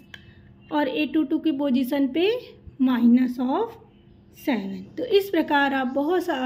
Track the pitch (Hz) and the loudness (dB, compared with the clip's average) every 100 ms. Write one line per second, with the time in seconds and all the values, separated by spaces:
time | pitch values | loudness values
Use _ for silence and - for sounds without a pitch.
0 | - - - - - - - 302 294 294 | -20 -20 -20 -20 -20 -20 -6 -2 0 -2
1 | 302 320 277 320 320 277 285 254 247 285 | 0 0 0 0 0 0 0 0 0 0
2 | 269 311 381 494 - - - - 262 240 | 0 0 0 0 -6 -20 -12 0 0 4
3 | 233 247 254 247 254 320 466 - - - | 6 6 4 -2 -2 -2 -4 -8 -20 -20
4 | - - - - - 220 196 190 - - | -20 -20 -20 -8 -4 -2 -4 -10 -12 -8
5 | - 403 392 339 311 285 277 269 262 269 | 0 0 2 0 0 0 2 0 -2 -2
6 | 294 370 359 269 | 0 0 -2 -2